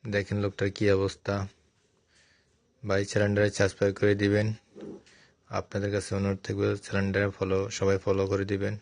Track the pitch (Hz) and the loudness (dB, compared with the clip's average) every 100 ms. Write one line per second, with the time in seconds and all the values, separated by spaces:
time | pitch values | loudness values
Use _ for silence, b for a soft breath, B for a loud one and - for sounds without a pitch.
0 | 113 101 98 104 101 - 101 98 104 95 | -2 -2 0 -2 -2 -2 -4 2 2 4
1 | 98 - - 101 98 _ _ _ _ _ | 2 -2 -4 -4 -6 _ _ _ _ _
2 | _ b b b b _ _ _ 101 98 | _ b b b b _ _ _ 0 0
3 | 101 104 104 101 104 - 101 - 101 98 | 2 2 2 4 2 2 0 2 0 2
4 | 104 101 101 104 107 110 _ - - - | 2 4 2 2 0 -4 _ -18 -16 -16
5 | - b b b _ 98 - 104 101 101 | -20 b b b _ -8 -6 -6 -2 -4
6 | - 101 98 95 - 101 104 104 - 101 | -4 -2 -2 -2 -6 -2 -2 -2 -4 -2
7 | 98 98 101 - 95 95 98 - 98 98 | 0 0 -2 -2 0 0 -2 0 2 2
8 | - 98 98 98 98 98 98 104 | 0 0 0 -2 -2 -2 -4 -6